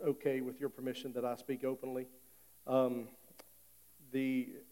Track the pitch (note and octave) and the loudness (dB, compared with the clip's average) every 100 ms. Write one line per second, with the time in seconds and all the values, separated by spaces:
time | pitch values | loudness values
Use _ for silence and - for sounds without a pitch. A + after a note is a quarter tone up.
0 | D3+ C3+ C#3+ C3 B2+ C3 C#3 - B2+ B2 | 0 2 2 0 -2 -4 -6 -4 -4 -4
1 | C#3+ B2 B2 A#2+ - B2+ C3+ B2+ C3 B2+ | -4 -2 -2 -2 -4 -2 -2 -2 -4 -6
2 | B2+ - - - - - - C3 B2+ A#2+ | -6 -14 -20 -20 -20 -14 2 4 6 2
3 | A#2 - - - - - - - - - | -6 -14 -20 -20 -20 -20 -20 -20 -20 -20
4 | C#3 C3+ C3 C3 B2 - - | -4 0 2 2 0 -8 -16